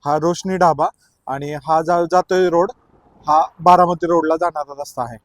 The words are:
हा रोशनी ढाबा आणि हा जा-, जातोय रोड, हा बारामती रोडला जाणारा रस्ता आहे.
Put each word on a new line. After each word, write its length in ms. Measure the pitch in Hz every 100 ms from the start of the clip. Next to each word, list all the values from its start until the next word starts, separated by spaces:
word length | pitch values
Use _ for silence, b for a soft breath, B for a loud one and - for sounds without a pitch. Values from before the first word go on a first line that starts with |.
| 147
हा 120 | 156
रोशनी 400 | 160 175 190 185
ढाबा 300 | 180 143 170 _ _ _ -
आणि 260 | 135 143
हा 280 | 147 139 160
जा-, 240 | 160 175 170
जातोय 380 | 180 185 185 180
रोड, 220 | 170 185 - _ _ _ _ 147
हा 140 | 151 160 _
बारामती 460 | 170 180 175 175 170
रोडला 300 | 170 156 160
जाणारा 460 | 170 156 143 143
रस्ता 220 | 143 -
आहे. 140 | 120 113